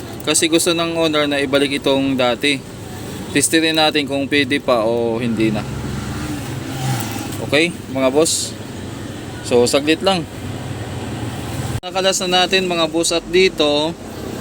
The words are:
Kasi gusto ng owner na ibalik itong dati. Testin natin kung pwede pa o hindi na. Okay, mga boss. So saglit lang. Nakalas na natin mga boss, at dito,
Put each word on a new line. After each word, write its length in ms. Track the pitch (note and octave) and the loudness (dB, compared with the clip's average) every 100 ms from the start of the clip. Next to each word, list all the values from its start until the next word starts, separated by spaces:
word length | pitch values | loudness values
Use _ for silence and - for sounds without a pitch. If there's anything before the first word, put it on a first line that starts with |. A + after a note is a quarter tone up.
| - - | -12 -6
Kasi 240 | - D3+ E3 | -2 2 4
gusto 320 | E3 F3 E3+ | 2 2 0
ng 160 | E3 | 0
owner 320 | E3 E3 D3+ D3 | 0 2 2 2
na 160 | C#3+ | 0
ibalik 400 | C#3 C#3 C#3 C#3 | 2 2 2 0
itong 320 | C#3+ C3+ C3+ | 2 2 2
dati. 480 | C3 B2 A2+ D3 C3+ - - - - - - - | 2 2 2 0 0 -4 -14 -12 -10 -10 -10 -4
Testin 400 | C#3+ C3 D#3+ D#3+ | 0 2 4 4
natin 320 | D#3+ D#3 D3+ C3+ | 4 4 2 0
kung 240 | C#3 C3+ | -2 0
pwede 320 | D3 C3 C#3+ | 2 2 0
pa 240 | C#3 B2 A2 | 2 2 4
o 320 | A#2 A#2 A2+ | 2 0 0
hindi 320 | B2 A2 A2 | 0 2 2
na. 160 | G#2+ G#2 - - - - - - - - - - C3+ C3 B2 - - - - A2+ | 0 -4 -6 -6 -6 -6 -6 -6 -6 -8 -8 -8 -4 -2 -2 -4 -6 -8 -6 0
Okay, 240 | C#3 F3 - - C3 | 2 2 -2 -6 0
mga 160 | C3 | 2
boss. 400 | C#3 E3 - - - - - - - - - - - | 4 2 0 -4 -8 -12 -12 -10 -10 -12 -12 -12 -10
So 240 | - B2 A#2+ | 2 4 6
saglit 400 | C#3+ D3 D#3 G3 | 4 2 2 2
lang. 160 | F#3 D3+ - - - - - - - - - - - - - - - | 0 -2 -8 -8 -8 -8 -8 -8 -8 -6 -6 -6 -6 -6 -4 -4 -4
Nakalas 400 | F3+ F#3 F#3+ F#3 | -4 0 2 2
na 240 | F#3 F3+ F3+ | 2 2 4
natin 240 | F#3+ F#3 | 2 2
mga 160 | E3+ D#3+ | 0 2
boss, 160 | D#3+ E3 | 2 2
at 160 | E3+ D#3+ | 0 2
dito, 680 | F3 F#3+ F#3 D3+ D3 D#3 E3+ - - - - | 4 4 4 2 2 0 -4 -10 -10 -8 -8